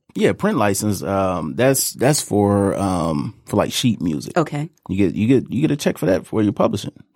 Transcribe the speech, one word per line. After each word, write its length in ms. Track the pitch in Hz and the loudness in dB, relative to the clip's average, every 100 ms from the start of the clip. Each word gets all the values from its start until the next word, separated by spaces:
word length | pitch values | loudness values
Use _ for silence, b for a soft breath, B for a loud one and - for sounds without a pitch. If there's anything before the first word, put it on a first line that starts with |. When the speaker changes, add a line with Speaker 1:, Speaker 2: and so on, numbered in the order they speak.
| _ | _
Speaker 1:
yeah, 180 | - 214 | 0 0
print 240 | 98 196 190 | 2 0 0
license. 440 | 104 101 104 98 | 0 0 -2 -2
Um, 520 | 76 98 95 87 80 69 | -2 -2 0 -2 -4 0
that's, 360 | 127 135 - | 2 2 -2
that's 300 | - - 151 | 0 0 0
for, 520 | - 104 101 101 98 - | 0 2 4 4 2 0
um, 580 | 98 90 82 78 69 - - | -2 0 -2 -2 -4 -10 -4
for, 100 | 104 | 0
like, 160 | 76 | 0
sheet 280 | - 127 107 | 0 0 0
music. 360 | 87 73 - - | -2 -4 -4 -2
Speaker 2:
Okay. 340 | 151 147 156 _ - | -2 -4 -8 _ -6
Speaker 1:
You 80 | 92 | 0
get, 180 | 95 | 0
you 120 | - 110 | 2 2
get, 240 | 131 - | 2 2
you 80 | 110 | -2
get 100 | 151 | 0
a 60 | 147 | 0
check 220 | - - | -2 -2
for 80 | 160 | 0
that 200 | 185 - | 0 -2
for 160 | 107 | 0
your 100 | 104 | 0
publishing. 400 | - - 98 - - - | 2 0 -2 -8 -14 -20